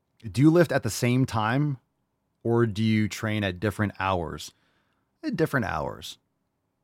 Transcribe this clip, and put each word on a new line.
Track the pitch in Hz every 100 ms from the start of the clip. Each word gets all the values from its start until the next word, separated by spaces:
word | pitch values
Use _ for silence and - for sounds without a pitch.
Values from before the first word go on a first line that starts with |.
| _ _ 113
do | 90
you | 156
lift | 170 165
at | 131
the | 113
same | - 123 127 131
time | 117 107 131 147 131 _ _ _ _ _ _
or | 117 117
do | 117 98
you | 110 110 104
train | - 110 107
at | 98 90
different | 107 - 104 -
hours?" | 95 92 78 73 - - _ _ _ _ _ _
At | 311 170
different | 156 135 92
hours. | 80 67 50 - - _ _ _ _ _ _